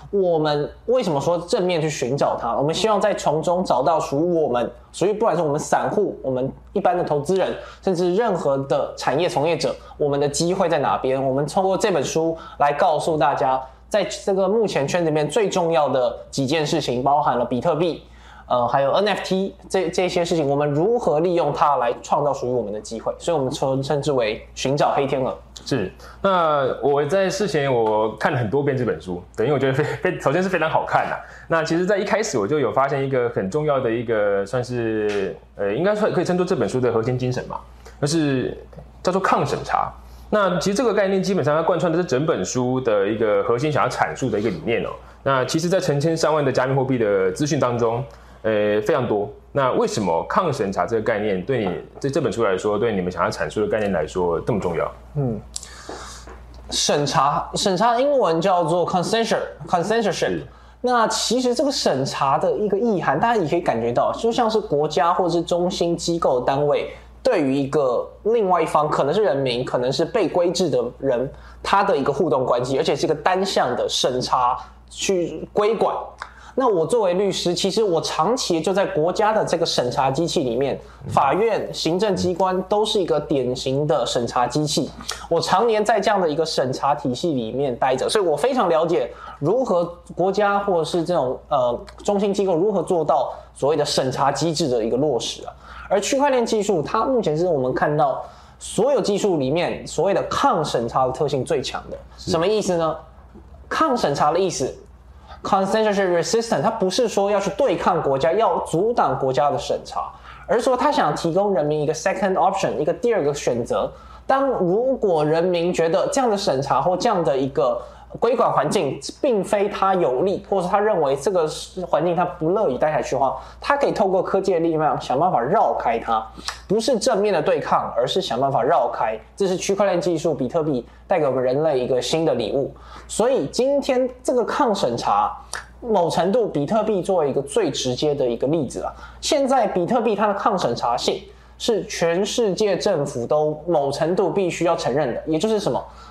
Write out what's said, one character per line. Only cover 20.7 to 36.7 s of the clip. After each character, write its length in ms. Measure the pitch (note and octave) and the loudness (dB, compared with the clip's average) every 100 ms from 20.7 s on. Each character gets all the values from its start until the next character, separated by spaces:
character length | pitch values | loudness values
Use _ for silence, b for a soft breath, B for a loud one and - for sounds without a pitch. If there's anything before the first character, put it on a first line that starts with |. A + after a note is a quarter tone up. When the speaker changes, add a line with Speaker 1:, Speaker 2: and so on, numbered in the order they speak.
Speaker 1:
如 260 | C#3+ G3+ A#3 | 2 2 2
何 220 | F#3 D3+ | 2 2
利 160 | F3+ | 2
用 180 | E3+ D3 | 2 0
它 240 | - D#3 C3 | 2 2 2
来 160 | A#2+ A#2+ | 0 -2
创 240 | - D#3+ | -2 0
造 80 | C#3+ | 0
属 140 | C3 B2 | -2 -2
于 40 | |
我 120 | B2 | -2
们 100 | G#2 | -2
的 80 | G#2+ | -8
机 200 | - A2 | -8 -8
会？ 120 | A#2 - | -6 -6
所 160 | F3 | -2
以 20 | D#3 | 0
我 60 | |
们 100 | B2+ | -2
称， 300 | - C3+ C3+ | -2 -2 -2
称 180 | C3+ D3 | 0 -2
之 120 | C#3+ | 0
为 340 | C3 G#2+ A2+ - | 0 0 -2 -10
寻 220 | - C3 D3 | -4 -2 2
找 160 | B2+ | 2
黑 100 | C#3 | 2
天 160 | C#3 C3+ | 0 0
鹅。 120 | B2 - - - | -2 -6 -12 -14
Speaker 2:
是， 280 | - C3 F#2 - B B | -4 -2 -4 -8 B B
那 420 | G3 F3+ D#3+ D3 B2+ - | 0 2 2 2 0 0
我 240 | C#3 C#3+ | 2 2
在 240 | D3 G3 F#3+ | 2 2 0
事 200 | - G3 | 0 -2
前 240 | D3+ C#3 | 0 2
我 420 | A#2+ A2 G#2+ A2 | 2 4 2 0
看 180 | - F#3 | 0 0
了 60 | C3 | 0
很 100 | G#2+ | 0
多 140 | C#3 | 0
遍 140 | C#3+ B2+ | 0 0
这 60 | |
本 160 | A2 E2 | -2 -4
书， 200 | F2+ F2 - - | -6 -8 -8 -2
对， 100 | C#3 | 0
因 40 | |
为 40 | |
我 40 | C#3+ | 2
觉 80 | C3+ | 2
得 60 | |
非， 100 | C3+ | 0
非， 380 | C#3+ - F#3 D3 | -2 -2 -4 0
首 120 | F#3 | 0
先 80 | F3 | 0
是 80 | F#3 | 0
非 120 | F3 | 0
常 100 | D#3+ | 0
好 140 | B2+ - | -2 0
看 200 | C3 G2+ | 0 0
啊。 120 | - B B B | -6 B B B
那 160 | E3 | -2
其 120 | D3+ E3 | 0 0
实 80 | |
在 140 | F#3 G3+ | 2 0
一 60 | |
开 180 | - G#3 | 0 0
始 160 | - A2+ | 0 0
我 80 | G2+ | 0
就 140 | D3+ | 0
有 120 | A2+ | 2
发 140 | B2+ C#3 | 2 2
现 180 | C#3 | 0
一 60 | C3+ | 0
个 180 | C3 A#2+ | 0 0
很 200 | A#2+ F#2+ | 0 -2
重 160 | D3+ D3+ | 0 0
要 140 | C3+ | 2
的 100 | A#2 | 0
一 140 | A#2 | -2
个， 420 | A#2 A2 G#2 G2 G2 | 0 0 2 0 -2
算 160 | B2+ | -4
是， 760 | A#2 B2 A2+ A2 G#2 G2+ F#2+ - - - | -2 -2 -2 0 0 0 -2 -6 -12 -4
呃， 180 | G2+ | -2
应 80 | A#2 | 0
该 100 | G3 | 0
算 200 | G#3 G#3 | 2 0
可 80 | - | 0
以 40 | |
称 120 | E3 F3+ | 0 0
作 100 | F3+ | 0
这 80 | |
本 140 | E3 | 0
书 120 | G2 | 0